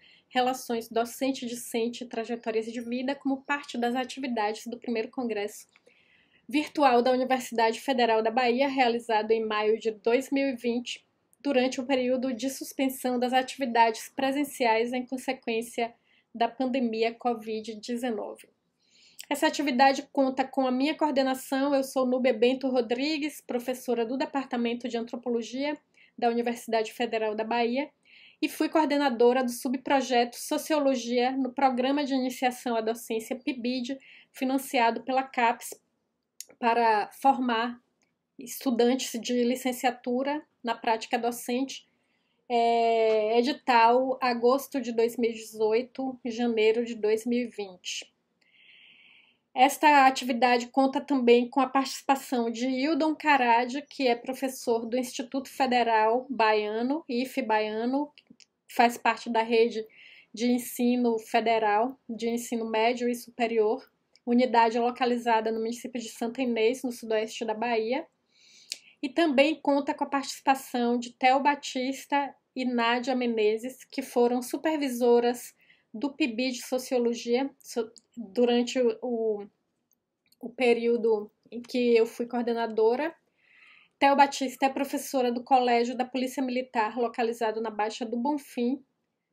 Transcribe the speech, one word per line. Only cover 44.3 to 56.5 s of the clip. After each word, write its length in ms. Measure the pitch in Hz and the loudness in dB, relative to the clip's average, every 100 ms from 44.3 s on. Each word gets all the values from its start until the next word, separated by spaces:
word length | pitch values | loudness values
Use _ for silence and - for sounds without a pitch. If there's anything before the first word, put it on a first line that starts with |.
| 240 240 269 - 277 | 2 4 2 0 -6
de 100 | 233 | -4
dois 240 | 226 233 240 | 0 0 2
mil 160 | 233 | -2
e 20 | |
dezoito, 840 | 220 - 220 214 220 247 - 262 247 247 | -2 -10 -2 2 2 -2 -6 -8 -6 -8
janeiro 600 | 220 240 220 220 226 240 | -2 0 2 4 2 0
de 80 | |
dois 320 | 226 208 220 240 | -2 0 0 0
mil 140 | 240 | -2
e 80 | 240 | -2
vinte. 640 | - 202 180 - - - _ _ _ _ _ - - - - - _ _ _ _ - | -8 -12 -12 -12 -12 -12 _ _ _ _ _ -20 -20 -20 -20 -20 _ _ _ _ 4
Esta 520 | 269 277 311 285 262 | 4 6 6 8 6
atividade 580 | 262 254 240 247 247 240 | 4 -2 2 4 2 0
conta 340 | - 269 277 | 2 2 0
também 480 | 285 269 240 240 240 | -2 2 6 6 6
com 120 | 269 | 0
a 80 | 262 | 0
participação 840 | 269 269 - - 269 - 247 233 | 0 -2 -6 -2 -2 0 -2 -2
de 160 | 233 254 | -2 -2
Hildon 460 | 254 277 320 311 | 0 0 2 0
Carade, 680 | 302 302 277 240 233 247 277 | 0 2 2 4 2 2 -4
que 240 | 277 - 254 | -10 -2 0
é 80 | 233 | 0
professor 680 | - 254 269 262 - 226 | -2 -6 -6 -4 -2 -2
do 140 | 233 247 | -2 -4
Instituto 500 | 247 - 247 277 262 | -4 -8 -8 -8 -8
Federal 800 | - 262 247 233 220 220 240 277 | -2 0 2 2 4 4 2 -2
Baiano, 800 | 220 220 | 0 2